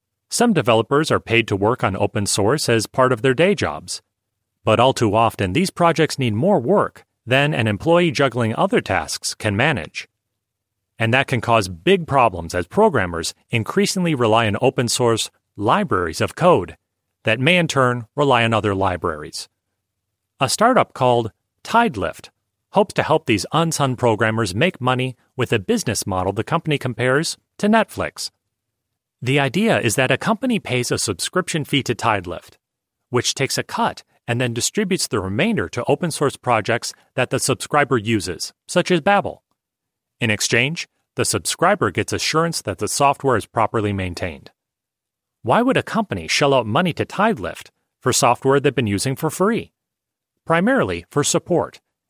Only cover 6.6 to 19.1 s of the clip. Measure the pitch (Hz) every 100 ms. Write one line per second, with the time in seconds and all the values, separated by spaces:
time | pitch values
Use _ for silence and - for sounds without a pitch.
6.6 | 120 196 95 - _ _ 110 131 147 147
7.6 | 110 101 160 170 175 120 135 127 110 -
8.6 | 190 220 - 90 - - - - 107 101
9.6 | 147 113 76 - - _ _ _ _ _
10.6 | _ _ _ - 113 127 143 123 117 113
11.6 | 92 82 175 196 156 135 117 87 82 90
12.6 | 85 196 220 131 90 82 80 - - 117
13.6 | 104 190 202 190 170 135 117 110 110 101
14.6 | 131 - 120 - 120 113 - _ _ -
15.6 | 104 180 202 95 82 - 104 - 180 131
16.6 | 87 - _ _ _ _ 113 117 139 180
17.6 | 160 139 127 123 113 - 143 123 117 110
18.6 | 104 95 95 87 87